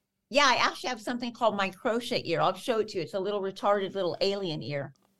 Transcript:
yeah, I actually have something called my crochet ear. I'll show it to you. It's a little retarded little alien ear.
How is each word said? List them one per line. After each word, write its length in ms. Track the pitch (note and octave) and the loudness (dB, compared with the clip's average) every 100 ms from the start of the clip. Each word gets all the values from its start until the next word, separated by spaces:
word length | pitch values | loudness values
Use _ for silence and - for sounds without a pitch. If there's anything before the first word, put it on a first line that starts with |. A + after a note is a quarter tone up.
| _ _ - | _ _ 0
yeah, 160 | B3+ C#4 | 4 6
I 100 | A#3 | 6
actually 340 | - E4 B3+ | 2 0 -6
have 120 | A3+ | -6
something 300 | C4+ A#3+ A#3+ | -4 -4 -4
called 240 | - A3+ G3+ | 0 0 2
my 140 | F#3+ | -2
crochet 520 | - A#3+ A#3 A#3+ G#3 - | -2 -2 -2 -2 -4 0
ear. 160 | D#3 | 2
I'll 120 | E3+ | 2
show 260 | F#3+ - A3 | 0 0 0
it 100 | G#3 | 0
to 80 | F#3+ | -2
you. 60 | |
It's 100 | D#3 | -4
a 60 | G3 | -4
little 220 | G3 G3+ | -2 -2
retarded 540 | G3 G3 G#3 G#3 F#3 G3 | -4 0 2 2 0 -2
little 220 | F3 - | -2 0
alien 400 | G3 G3+ F#3 D3+ | 0 0 -4 -4
ear. 320 | C3 C#3+ C#3 - _ | -4 -6 -6 -12 _